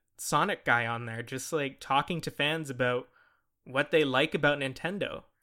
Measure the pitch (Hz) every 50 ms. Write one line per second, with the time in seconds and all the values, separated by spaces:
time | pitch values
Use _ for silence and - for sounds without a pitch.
0 | _ _ _ _ - - - 147 160 196 196 - - - 123 117 117 113 117 117
1 | 120 117 113 113 120 117 131 131 - - - 156 143 135 135 - - - 139 139
2 | 143 - 180 165 - - - - 143 147 156 165 160 135 131 123 131 123 123 123
3 | 131 - _ _ _ _ _ _ _ _ _ _ _ - 127 131 147 - - 160
4 | 156 135 127 127 147 156 - 175 147 147 147 143 139 135 131 - - 165 190 202
5 | - - 76 - - _ _ _